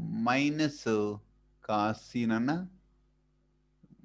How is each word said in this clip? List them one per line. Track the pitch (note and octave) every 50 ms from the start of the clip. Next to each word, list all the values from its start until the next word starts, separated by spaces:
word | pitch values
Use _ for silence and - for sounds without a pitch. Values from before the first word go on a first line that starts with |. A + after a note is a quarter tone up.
| - G#2+ A2 A2+ A2+
మైనస్ | A#2+ B2+ C3+ C#3+ D3 D3+ D3+ D#3 D3 D3 - - A#2+ A2 G#2+ G#2 G#2 G#2 G2+ - _ _ _ _ _ _ _ - -
cos | - G#2 G#2 A2 G#2+
C | - - - - A#2+ A#2
నన్న, | A2+ A2+ A2+ A#2 C3+ D#3 F3 F#3 F#3 - - _ _ _ _ _ _ _ _ _ _ _ _ _ _ _ _ _ _ _ _ - - - -